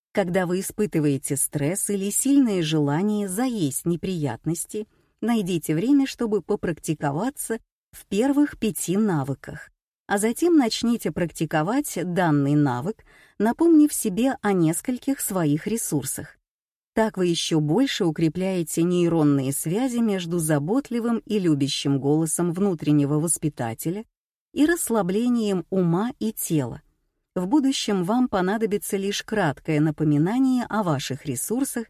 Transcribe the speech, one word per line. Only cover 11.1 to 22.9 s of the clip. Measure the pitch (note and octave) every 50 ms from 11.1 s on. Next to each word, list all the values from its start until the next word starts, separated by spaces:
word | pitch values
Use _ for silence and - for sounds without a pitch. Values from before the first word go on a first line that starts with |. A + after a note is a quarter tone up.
| D#3
практиковать | F3+ F3 D#3+ - - E3 D3+ E3+ D#3 D#3 F#3+ A#3+ C#4+ D4 - - F#3 D3+
данный | F3+ E3+ F#3+ F3+ D#3+ D3 C#3+ C#3 C#3 D3
навык, | D3+ D3 C#3 A#2+ A#2+ C3+ F#3+ A3+ - _ _ _ - - _ _ -
напомнив | G3+ A3+ A#3+ - D#4+ E4+ E4 D4+ D4+ D4 -
себе | - - G#3+ F3+ G3 B3 C4+ A#3+ - -
о | G#3 G3
нескольких | F3+ E3 D#3 E3+ - - - B3+ A#3+ - C#4 C4+ -
своих | - - G3 F#3 E3 D3 D3 D3+ -
ресурсах. | G3+ A3 A3+ - - E3 C#3+ C3+ - - - - - - _ _ _ _ _ _ _ _ _ _ _ _
Так | A3 A3 G#3+ -
вы | F#3 F3+ F3
еще | E3+ - - - E3+ D#3
больше | D3+ D3 D#3+ A#3 C#4 C#4 - - G3+
укрепляете | E3 D3+ - E3 D#3+ - F3+ F#3 F#3+ F#3+ F3+ E3 - - E3+ E3
нейронные | F3+ F3 F3+ F3 E3+ E3 E3 D3+ D3 C#3+ C#3 C3 C3+ C#3
связи | - - D#3 F3 A3 C4 C4 A#3+
между | A#3+ A#3 G#3+ G3 F#3 F3 E3 F3 F3
заботливым | D#3 D#3 D#3 C#3 C#3+ E3+ A3+ C#4 - - A#3+ A#3+ A3 A#3+ A#3 G#3+ -
и | - G3+ G#3+
любящим | F3+ D#3+ D3+ C#3 C#3 C3+ - - - C#3+ C#3 C3+
голосом | B2+ C#3 D3+ D#3+ E3 D#3 - - F3 F3 D#3+
внутреннего | F#3 G3+ G3+ F3 D3 - D3